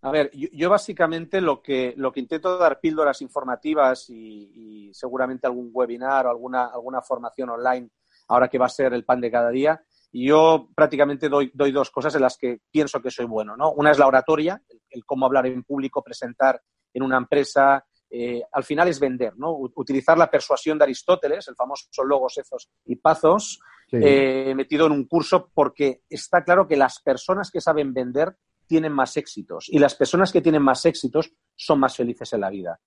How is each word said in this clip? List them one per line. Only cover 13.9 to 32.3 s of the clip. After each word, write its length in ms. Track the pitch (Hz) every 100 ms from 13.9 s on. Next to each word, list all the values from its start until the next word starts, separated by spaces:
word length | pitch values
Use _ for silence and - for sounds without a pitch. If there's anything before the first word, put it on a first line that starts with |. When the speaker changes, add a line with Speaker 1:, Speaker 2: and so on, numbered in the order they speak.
Speaker 1:
es 80 | 143
la 80 | 135
oratoria, 560 | 131 127 156 156 202 _
el, 100 | _ _
el 160 | 123
cómo 220 | - 135 131
hablar 180 | 135 127
en 180 | 127
público, 380 | - 143 135 -
presentar 600 | - 120 123 120 135 123 _ _ _
en 80 | 127
una 160 | 135 131
empresa, 680 | 123 143 139 143 139 139 _ _ _
eh, 340 | 120 120 120 117
al 120 | 143
final 240 | 127 147 175
es 100 | 147
vender, 340 | 139 127 120 107
¿no? 160 | 151
U-, 200 | 156 127 -
utilizar 400 | 123 135 - 165
la 140 | 165
persuasión 480 | 139 - 135 160 156
de 60 |
Aristóteles, 600 | 143 123 - 180 143 165 165
el 60 | 123
famoso 460 | 127 139 - -
logos, 340 | 135 143 131 -
ethos 320 | 131 123 - _ -
y 100 | 123
pathos, 640 | 156 160 160 196 - - _ _ _
Speaker 2:
Sí. 80 | 120
Speaker 1:
eh, 540 | 143 139 135 131 135
metido 320 | 135 135 147 160
en 60 |
un 120 | 147 131
curso, 420 | 165 - - 185
porque 500 | - 139 - 143 127 _
está 340 | 156 - 175
claro 220 | 170 180 170
que 80 | 147
las 240 | 131 -
personas 500 | - 131 - 190 190
que 100 | 175
saben 320 | 160 151 143
vender 440 | 127 123 127 165 - _ _ _
tienen 240 | 160 156
más 240 | 143 127 -
éxitos, 520 | - - 101 82 -
y 120 | 147
las 160 | 143 -
personas 340 | 135 175 185
que 100 | 185
tienen 220 | 160 156
más 240 | 139 127 170
éxitos 460 | 160 131 147 160 _ _ _
son 240 | - 147
más 160 | 135 -
felices 360 | 120 120 113